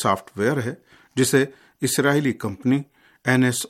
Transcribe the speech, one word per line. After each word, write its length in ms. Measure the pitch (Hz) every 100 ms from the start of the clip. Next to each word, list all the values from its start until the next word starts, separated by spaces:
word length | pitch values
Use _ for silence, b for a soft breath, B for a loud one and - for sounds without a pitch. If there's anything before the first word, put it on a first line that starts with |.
سافٹ 280 | 113 98 - -
ویئر 260 | 107 147
ہے 120 | 117 156 b b b -
جسے 280 | 127 135 135 b b b
اسرائیلی 520 | 131 - 135 143 143
کمپنی 500 | - 110 101 123 135 143 b b b
این 200 | - 127
ایس 220 | 127 120